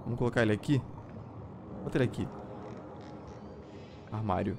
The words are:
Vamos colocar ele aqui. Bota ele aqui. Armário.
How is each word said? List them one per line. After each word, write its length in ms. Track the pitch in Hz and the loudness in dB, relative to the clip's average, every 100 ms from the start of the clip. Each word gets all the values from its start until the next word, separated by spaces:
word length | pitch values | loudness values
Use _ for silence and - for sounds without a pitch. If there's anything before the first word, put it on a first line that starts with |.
Vamos 160 | - 120 | -2 2
colocar 240 | 120 120 | 4 8
ele 100 | 113 | 8
aqui. 260 | 104 - 139 - - - - - - - - - - | 6 6 4 4 -8 -10 -10 -10 -10 -10 -10 -10 -6
Bota 140 | - 156 | -2 4
ele 60 | |
aqui. 240 | 123 - 95 - - - - - - - - - - - - - - - - - - | 2 2 -4 -4 -10 -10 -10 -10 -12 -12 -12 -12 -12 -12 -12 -14 -14 -14 -14 -14 -8
Armário. 440 | 107 107 90 98 | -4 2 2 2